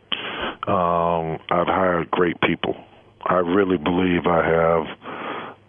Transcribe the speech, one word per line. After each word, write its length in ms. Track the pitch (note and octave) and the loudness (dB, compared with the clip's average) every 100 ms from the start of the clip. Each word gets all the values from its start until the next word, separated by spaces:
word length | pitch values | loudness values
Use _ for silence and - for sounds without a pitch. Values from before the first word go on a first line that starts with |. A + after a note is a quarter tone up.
| - - - - - - - | -10 -10 -8 -8 -8 -6 -2
um, 720 | G2+ F2 E2+ E2+ E2+ D#2+ D#2 - | 0 2 2 2 0 -2 -6 -2
I've 160 | F2+ E2+ | 0 2
hired 440 | F2 F#2 E2+ D#2 | 2 2 0 0
great 280 | - F2 - | 0 0 0
people. 340 | - E2 - - - - - - | -2 -2 -4 -8 -12 -20 -20 -8
I 120 | - F2+ | 0 0
really 420 | F2 F#2+ F#2+ F2+ | 2 2 2 2
believe 480 | D2+ F2+ F#2 F2 F2 | 0 2 2 2 2
I 180 | E2+ D#2 | 2 2
have 400 | E2 E2 E2 D#2 - - - - - - - | 2 4 2 -2 -10 -14 -12 -10 -10 -12 -16